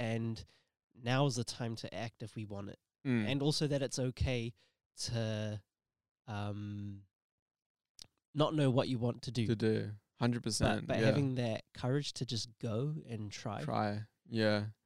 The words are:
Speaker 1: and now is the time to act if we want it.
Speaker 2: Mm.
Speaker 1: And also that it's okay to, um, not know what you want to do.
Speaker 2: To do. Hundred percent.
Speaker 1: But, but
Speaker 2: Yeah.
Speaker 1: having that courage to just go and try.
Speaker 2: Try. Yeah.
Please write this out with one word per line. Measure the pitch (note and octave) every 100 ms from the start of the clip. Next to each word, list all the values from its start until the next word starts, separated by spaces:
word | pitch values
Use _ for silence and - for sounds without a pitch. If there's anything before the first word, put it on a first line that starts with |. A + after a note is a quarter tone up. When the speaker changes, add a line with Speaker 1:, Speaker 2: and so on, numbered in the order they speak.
Speaker 1:
and | A#2 A2+ A2+ A2 - _ _ _ _ -
now | A#2+ C3 C#3+
is | A#2+
the |
time | A2+ - A#2 A2
to | -
act | F#2 A2+ -
if | A2
we | A2+ G#2
want | G2 G2
it. | F#2 _ _ C#3
Speaker 2:
Mm. | A#2+ G#2+
Speaker 1:
And | C#3
also | C#3+ - D3
that | C#3+
it's | C3+ -
okay | B2+ - C3+ B2 A#2 - _ _ _ -
to, | A#2 A#2 A2 G#2+ G#2+ G#2 - _ _ _ _ _ -
um, | G#2 G#2 G#2 G2+ G2+ G2+ G2 G2+ _ _ _ _ _ _ _ _ - - _ _
not | C#3+ D3+
know | D3+ C3+
what | B2 G#2+
you | B2
want | B2 -
to | B2
do. | A#2 A2
Speaker 2:
To | G#2+
do. | A2 A2 G#2 G#2 _ -
Hundred | B2 A#2+
percent. | A#2 G2+ G#2+ G#2+ -
Speaker 1:
But, |
but | B2
Speaker 2:
Yeah. | A2
Speaker 1:
having | C#3+ C#3 B2+
that | A#2+ G#2+ -
courage | - B2 D3 C#3+
to | - A#2+
just | A2+ A#2 -
go | A#2+ G#2+ D3 D3+ -
and | A2 G#2
try. | - G#2+ G2+
Speaker 2:
Try. | - A2+ G#2 G#2 G#2+ _ -
Yeah. | A2+ G#2+ G#2 G#2+ -